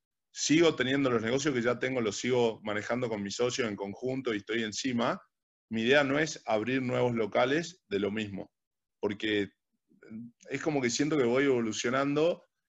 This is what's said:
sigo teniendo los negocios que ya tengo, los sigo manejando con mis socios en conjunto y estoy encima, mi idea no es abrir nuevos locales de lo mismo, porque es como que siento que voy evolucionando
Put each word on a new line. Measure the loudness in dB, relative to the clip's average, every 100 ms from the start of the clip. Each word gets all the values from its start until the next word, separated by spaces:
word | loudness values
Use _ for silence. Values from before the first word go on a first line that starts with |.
| _ _ _
sigo | -6 2 6 6 4
teniendo | 2 2 2
los | 2
negocios | 0 0 0
que | 0
ya | 0 0
tengo, | -2 0
los | -2 -2
sigo | 0 2 2 0
manejando | -4 -4 -2 -4 -2
con | -4
mis | -4 -2
socios | -2 0 -4
en | -4
conjunto | -8 -6 -4 -4 -2
y | -4
estoy | -2 -4
encima, | -4 -4 -2 0 0 -2 -8 _ _ _ -8
mi | -2
idea | 4 4
no | 4 2
es | -2 -4 -2
abrir | -2 0 -2
nuevos | 0 0 2
locales | 0 0 2 2 2 -2 -12 -6
de | -2
lo | -2
mismo, | -2 -6 -8 -12 _ _ _ _ -6
porque | -4 -2 0 0 0 _ _ _ _ _ -18 -16 -16 -18 -10
es | -6
como | -2 0
que | 0
siento | 0 0 2
que |
voy | 2 4 4
evolucionando | 2 0 -2 -2 0 0 2 2 0 _ _